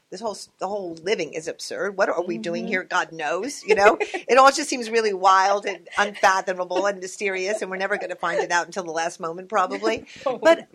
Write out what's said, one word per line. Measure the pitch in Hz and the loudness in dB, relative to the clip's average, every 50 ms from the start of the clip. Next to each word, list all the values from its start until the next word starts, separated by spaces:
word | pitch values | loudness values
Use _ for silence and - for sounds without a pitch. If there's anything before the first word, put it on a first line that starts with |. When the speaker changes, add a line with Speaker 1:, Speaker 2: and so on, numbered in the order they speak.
| _ _ | _ _
Speaker 1:
This | - 185 | -16 -10
whole | 220 226 196 | -8 -8 -8
s-, | - - - _ _ | -8 -14 -18 _ _
the | 165 185 | -8 -6
whole | 202 208 190 175 165 165 | -6 -6 -8 -8 -10 -8
living | 160 185 220 190 165 143 - | -2 -2 -2 -2 -2 -6 -6
is | - 160 165 | -8 -8 -8
absurd. | 143 - - - 113 104 170 196 196 185 | -10 -10 -10 -10 -6 -4 -4 -4 0 0
What | 196 - | 0 0
are | - 165 175 | 2 -2 -2
we | 180 170 160 | -4 -4 -6
doing | - 170 170 170 170 | -4 -6 -6 -6 -4
Speaker 2:
Mm-hmm. | - | -2
Speaker 1:
here? | 214 185 175 | -2 -4 -4
God | - 170 180 165 160 160 | -2 -2 -2 -2 -2 -6
knows, | 160 156 147 160 180 208 285 277 - - | -6 -4 -2 -2 -2 -4 -6 -10 -10 0
you | 190 214 | 0 2
know? | 185 202 214 - 427 | 6 6 6 6 4
Speaker 2:
<laughs> | 415 - - 349 - - | -2 -6 -6 -10 0 4
Speaker 1:
It | 233 254 | 6 8
all | 262 277 | 8 8
just | 269 311 302 - | 6 4 -2 -4
seems | 294 254 233 220 | -4 -4 -4 -2
really | 226 233 220 214 196 | 0 0 2 2 0
wild | 180 190 196 190 190 190 196 202 202 196 | 2 4 6 6 6 6 4 2 0 0
and | 214 196 170 175 - - - | -4 -6 -6 -12 -8 -2 -2
unfathomable | 202 208 202 - - 202 190 190 185 196 185 180 180 175 180 185 196 | -2 -2 0 2 4 4 4 4 0 -2 -4 -4 -4 -2 -2 0 0
and | 202 202 185 | 0 -2 -2
mysterious, | 180 190 - - 214 196 190 185 185 190 214 214 | -8 -12 -10 -4 -4 -2 -2 -2 -2 -2 -4 -4
and | 214 185 | -4 -6
we're | 190 185 | -4 -4
never | 190 196 208 196 | -2 -2 -2 -4
gonna | 190 175 180 | -4 -8 -8
find | - - 170 175 196 | -6 -4 -2 -2 -2
it | 190 170 | -2 0
out | 175 175 165 156 | 0 0 0 -2
until | 170 202 180 | -6 -8 -8
the | 165 | -4
last | 156 165 165 175 170 - | -4 -4 -4 -4 -4 -6
moment, | 185 165 165 180 185 185 | -8 -8 -8 -8 -10 -2
probably. | 220 208 175 - 196 196 202 220 226 - - - - | 0 0 2 2 -2 -2 0 -2 -2 -2 -6 -12 -18
Speaker 2:
<laughs> | - - 277 254 226 | -6 -6 -4 -4 2
Speaker 1:
But, | - 320 330 330 - - _ | 4 4 4 4 2 -8 _